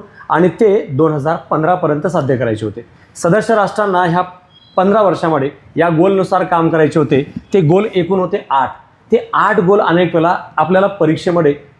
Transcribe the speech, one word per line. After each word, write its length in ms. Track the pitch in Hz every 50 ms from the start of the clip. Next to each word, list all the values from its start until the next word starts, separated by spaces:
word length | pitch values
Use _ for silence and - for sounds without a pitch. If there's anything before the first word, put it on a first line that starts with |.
| - - - - - -
आणि 180 | - 156 180
ते 380 | 180 165 - 233 208 196 226 - -
दोन 240 | 135 131 160 160 151
हजार 220 | 147 135 156 170
पंधरा 400 | 165 - - 190 156 156 170 185
पर्यंत 320 | 180 170 151 147 147 151
साध्य 300 | 190 180 170 139 131 135
करायचे 280 | 117 123 117 110 107 110
होते. 200 | 107 98 117 - - - _ - _ _
सदस्य 400 | - - 175 175 214 214 226 226
राष्ट्रांना 480 | 214 196 185 - - 208 202 185 180 180
ह्या 180 | 170 165 180 180 175 - - _ _ _ _ _ _ _
पंधरा 260 | 196 185 196 202 220
वर्षामध्ये 480 | 208 185 160 - - 165 160 143 131 143 - - - - -
या 120 | 139 165 175
गोलनुसार 540 | 170 151 175 196 196 190 185 180 196 180 180
काम 260 | 175 175 170 165 165
करायचे 300 | 160 160 156 147 - 165
होते. 340 | 147 127 147 131 143 - - - - - -
ते 80 | 196
गोल 260 | 170 143 170 196 214 214 -
एकूण 240 | 185 170 165 196 185
होते 260 | 185 175 196 202 - -
आठ. 200 | 135 135 127 120 - - - _ _ _ _ _
ते 180 | 220 233 - - -
आठ 260 | 147 170 196 214 185
गोल 200 | 185 175 202 202
अनेक 360 | - - 165 175 180 165 -
वेळा 200 | 165 160 170 185 - - - -
आपल्याला 300 | - 156 160 185 185 196
परीक्षेमध्ये 680 | 202 196 - 170 156 160 - - 185 170 175 165 143 143 147 - - - _